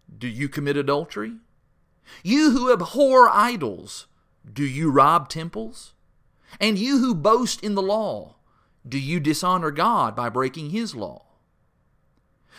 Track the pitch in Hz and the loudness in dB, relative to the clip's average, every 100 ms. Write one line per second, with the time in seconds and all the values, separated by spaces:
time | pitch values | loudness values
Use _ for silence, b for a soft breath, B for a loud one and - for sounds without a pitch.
0 | _ 107 123 113 143 151 143 143 139 147 | _ -12 -12 -8 -8 -6 -4 -2 -2 -2
1 | 165 202 220 226 _ _ _ _ _ _ | -4 -10 -12 -14 _ _ _ _ _ _
2 | B B 180 277 311 240 247 220 170 247 | B B -2 2 4 2 2 0 0 2
3 | 269 262 233 202 240 233 123 85 - - | 6 8 8 6 2 0 -8 -8 -14 -18
4 | - _ _ _ - 110 143 135 160 135 | -20 _ _ _ -18 -8 -6 -2 2 6
5 | 143 165 135 160 165 214 226 - - _ | 6 4 0 -12 -10 -10 -12 -14 -20 _
6 | _ _ _ _ B B 214 196 247 277 | _ _ _ _ B B -2 0 0 2
7 | 254 170 196 240 247 - 214 196 190 214 | 2 0 2 2 0 -4 -4 -4 -2 -2
8 | 202 107 - _ _ _ _ _ 123 135 | -2 -8 -12 _ _ _ _ _ -10 -8
9 | 135 175 147 151 180 180 156 143 208 214 | -4 -2 -2 -2 0 -2 -2 -2 -2 0
10 | 117 107 120 123 131 160 147 214 214 120 | -2 -2 -6 -2 -4 -6 -8 -6 -8 -8
11 | 90 62 _ _ _ _ _ _ _ _ | -12 -14 _ _ _ _ _ _ _ _
12 | _ _ _ _ _ | _ _ _ _ _